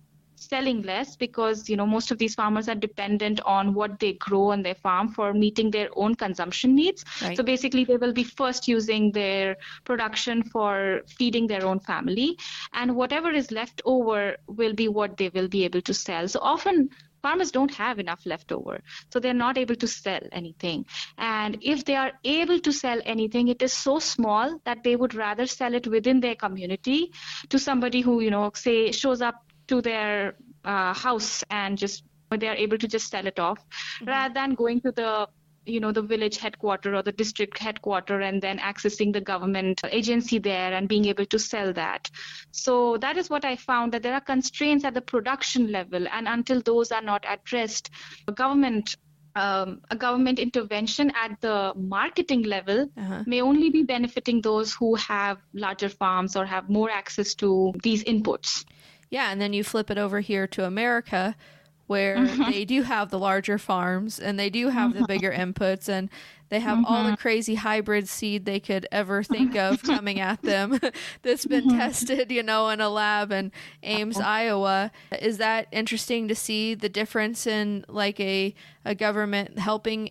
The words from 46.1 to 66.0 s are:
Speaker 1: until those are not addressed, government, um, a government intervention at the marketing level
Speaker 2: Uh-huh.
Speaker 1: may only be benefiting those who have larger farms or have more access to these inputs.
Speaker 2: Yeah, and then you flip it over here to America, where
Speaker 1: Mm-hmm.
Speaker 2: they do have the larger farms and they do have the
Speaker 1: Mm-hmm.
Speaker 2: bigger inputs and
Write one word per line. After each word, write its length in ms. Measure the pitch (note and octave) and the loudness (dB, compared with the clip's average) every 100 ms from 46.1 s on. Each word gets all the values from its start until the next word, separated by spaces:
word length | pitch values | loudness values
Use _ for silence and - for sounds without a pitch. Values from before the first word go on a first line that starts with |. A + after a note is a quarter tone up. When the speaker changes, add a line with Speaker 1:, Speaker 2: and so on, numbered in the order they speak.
| G#3+ G3+ | -2 -2
Speaker 1:
until 340 | A#3 A#3+ B3+ | -2 2 2
those 300 | A#3 A#3 A#3 | 4 4 2
are 100 | A3+ | -2
not 220 | A3 G3+ - | -2 -2 -2
addressed, 640 | G3+ - B3 A3+ A3 - - - - - | -6 -4 -2 -2 -4 -10 -18 -20 -12 -10
government, 640 | G#3 C4 C#4+ C4+ A3 G#3 - _ _ _ G3+ | 0 2 4 4 2 -4 -10 _ _ _ -2
um, 440 | G3 F#3+ F#3+ - - | 0 0 -2 -8 -8
a 60 | A#3 | -4
government 420 | B3 B3 B3+ B3+ | 0 2 2 2
intervention 720 | A#3+ B3 G#3+ G#3 A3 - C#4+ | 0 -2 -2 -4 -2 2 2
at 260 | A#3+ A3+ G#3+ | 2 -4 -4
the 320 | A3+ G#3 G3 F#3+ | -2 0 0 -2
marketing 640 | F#3+ G3 E4 F4 F4 B3+ | -4 -2 0 0 2 2
level 460 | G#3+ G3 F#3 G#3 C#4+ A#3+ | 2 -2 0 0 0 -4
Speaker 2:
Uh-huh. 240 | F#3+ F#3+ G#3+ | -6 -6 -2
Speaker 1:
may 140 | B3 | 2
only 300 | B3+ D4 D#4+ | 4 6 6
be 140 | D#4 | 4
benefiting 560 | C4+ B3 A#3+ B3+ - A#3+ | 4 2 0 -2 0 2
those 320 | G#3+ G#3+ A3 | 4 2 0
who 220 | - A#3 A3 | 0 2 2
have 420 | - G#3 G3+ G3 _ | 2 -2 0 -4 _
larger 340 | G3 G3+ G3 G3+ | -6 -6 -2 -4
farms 460 | G3 F#3+ F#3 F#3+ F#3+ | 0 2 2 0 0
or 80 | |
have 240 | F#3+ F#3 F#3+ | -2 -4 0
more 220 | G#3 A3 | 2 2
access 440 | G#3 - - G3+ - | -2 -6 -4 -4 0
to 360 | G3+ F#3+ F#3+ F#3 | 2 4 2 0
these 180 | A#3 A3 | 0 0
inputs. 600 | - A3 G#3+ - - - - _ - - _ | 2 0 0 -2 -4 -6 -8 _ -20 -20 _
Speaker 2:
Yeah, 200 | C4 A#3 | -4 -2
and 80 | G3 | 0
then 100 | G3+ | -2
you 100 | G3+ | 0
flip 280 | G#3 A3 G#3 | -2 -2 -2
it 80 | G3+ | -2
over 220 | G#3 G3+ | 0 -2
here 260 | G3+ G3+ F#3+ | 0 -2 -2
to 160 | - | -2
America, 720 | F#3+ F#3+ A#3+ A#3 A#3 F#3 F#3+ G#3+ - - _ _ _ | -2 0 0 0 0 -2 -2 -4 -14 -20 _ _ _
where 300 | G3+ G3 G3 | 0 2 2
Speaker 1:
Mm-hmm. 340 | B3+ B3 A#3+ | 2 2 0
Speaker 2:
they 140 | - | 0
do 160 | G3+ C4 | 0 0
have 300 | B3 A3+ G3+ | 2 -2 -2
the 80 | F#3+ | -2
larger 400 | G3 F#3+ G3 G#3 | 0 0 0 -2
farms 600 | - F#3 F3+ F#3 G#3+ - | 0 0 2 0 -2 -6
and 200 | - G3 | -4 -2
they 100 | G3+ | -2
do 200 | A3 B3 | 0 0
have 220 | B3 B3 | 2 2
the 60 | - | 0
Speaker 1:
Mm-hmm. 60 | A#3 | -2
Speaker 2:
bigger 180 | F#3+ F#3+ | -2 0
inputs 560 | C3+ F3+ F#3+ F#3+ F#3+ - | -2 -4 -2 0 0 -2
and 180 | F#3+ | -4